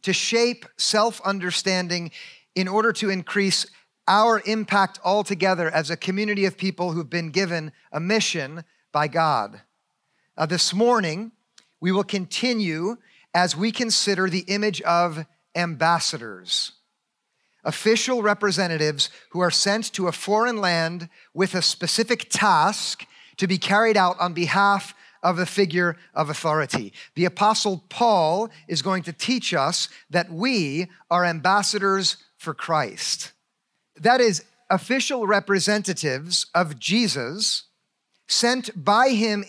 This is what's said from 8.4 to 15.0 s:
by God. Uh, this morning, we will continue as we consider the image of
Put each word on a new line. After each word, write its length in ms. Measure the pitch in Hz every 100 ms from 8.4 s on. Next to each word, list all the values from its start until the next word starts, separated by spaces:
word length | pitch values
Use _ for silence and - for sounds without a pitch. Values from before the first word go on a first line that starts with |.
| 135 160 - _ _
by 160 | 147 151
God. 540 | 160 165 127 104 110 _ _ _ _ _ _ _ -
Uh, 120 | 156
this 260 | 170 -
morning, 600 | 185 233 240 175 160 226 _ _ _ _ _
we 120 | 175
will 120 | 190
continue 920 | 196 202 180 - 254 233 190 156 180 240 _ _ _
as 240 | 175 180 143
we 160 | 220
consider 560 | 220 233 - 202 185 190
the 180 | 185 180
image 340 | 202 214 165
of 460 | 170 170